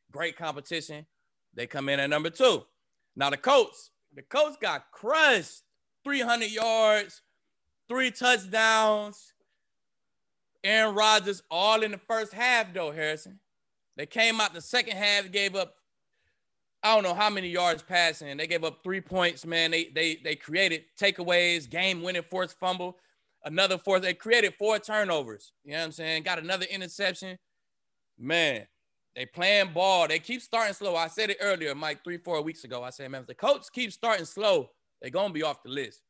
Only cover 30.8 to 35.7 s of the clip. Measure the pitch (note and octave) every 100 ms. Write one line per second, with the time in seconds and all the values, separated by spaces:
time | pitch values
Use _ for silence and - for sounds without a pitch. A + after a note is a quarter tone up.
30.8 | G3+ E3 E3 G3+ G#3+ G3 G3+ F3+ D3+ C#3+
31.8 | D#3 D3+ F3 F3 F3+ D#3+ D#3 D#3+ A#2+ B2
32.8 | B2 - C3+ C3+ B2 B2+ A3+ C#4 - B3
33.8 | A#3 - A#3 G3+ D#3+ - G#3 F3 B2+ _
34.8 | _ _ C3 E3+ G3+ D#3 D#3 C3+ A#2+